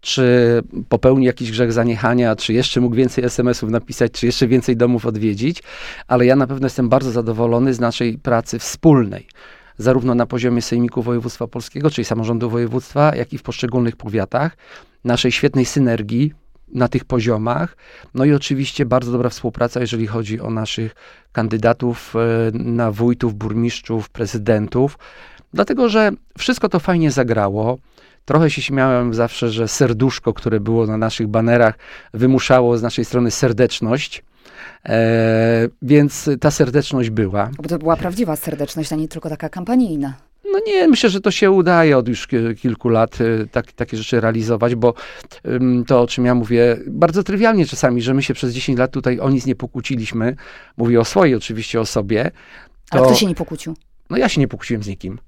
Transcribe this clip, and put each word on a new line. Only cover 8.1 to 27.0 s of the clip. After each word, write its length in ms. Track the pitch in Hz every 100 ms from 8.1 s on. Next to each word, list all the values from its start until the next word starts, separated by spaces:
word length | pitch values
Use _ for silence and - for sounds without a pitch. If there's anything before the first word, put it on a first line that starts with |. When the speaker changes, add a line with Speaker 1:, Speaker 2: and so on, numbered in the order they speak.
| 113
Speaker 1:
pracy 400 | - 117 117 120
wspólnej, 680 | - - 165 143 110 95 - - - - _ -
zarówno 360 | 117 131 127
na 120 | 120 117
poziomie 360 | 123 123 120
Sejmiku 400 | 113 120 120 120
Województwa 420 | 120 120 120 -
Opolskiego, 460 | 117 123 - 139 151
czyli 140 | -
samorządu 460 | 113 113 113 117 117
województwa, 680 | 117 120 123 - 143 147 127
jak 160 | 117
i 60 | 143
w 40 |
poszczególnych 540 | - - 123 127 120 117
powiatach, 600 | 110 107 95 127 151 - - - - _
naszej 280 | 123 123 170
świetnej 320 | - 147 139
synergii 680 | 123 - 131 117 107 117 151 - _ - -
na 140 | 139 123
tych 160 | 131
poziomach, 720 | - 127 113 110 110 120 170 - - - -
no 100 | 123
i 80 | 135
oczywiście 540 | 143 - 135 135 - 135
bardzo 260 | 123 120
dobra 180 | 123 120
współpraca, 500 | - 120 - 120 -
jeżeli 260 | 120 117 110
chodzi 340 | 113 104 110
o 100 | 110
naszych 440 | 110 107 - 113 - - - _
kandydatów, 840 | - 113 110 117 117 123 117 - 117
e, 20 | 117 113 113 110
na 340 | 120 117 113
wójtów, 420 | 107 120 123 120
burmistrzów, 760 | 104 107 107 120 - - 117 104
prezydentów, 880 | - 107 117 104 107 104 123 139 - - - - - -
dlatego 340 | - 202 240 240
że 220 | 214 214 196 _ -
wszystko 300 | - 254 208
to 120 | 175
fajnie 300 | - 175